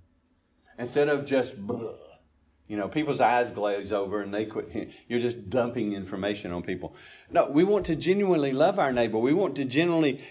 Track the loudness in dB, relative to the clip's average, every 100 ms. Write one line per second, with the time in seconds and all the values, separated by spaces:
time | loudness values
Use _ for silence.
0 | _ _ _ _ _ _ _ -10 -2 2
1 | 2 2 2 0 0 -4 -6 -6 -8 -12
2 | -20 -20 _ _ _ _ -8 -6 -4 -2
3 | -2 2 4 4 0 -2 -2 -2 -2 -2
4 | -2 -4 -4 -4 -4 -6 -8 -8 -10 -12
5 | -6 -2 -2 -4 -4 -2 0 -2 -4 -4
6 | -6 -4 -4 -4 -6 -6 -6 -6 -8 -14
7 | -20 -20 -2 2 4 4 4 4 0 -2
8 | 0 2 4 2 2 2 2 2 0 2
9 | 0 2 2 4 2 -2 -2 2 2 4
10 | 2 0 -8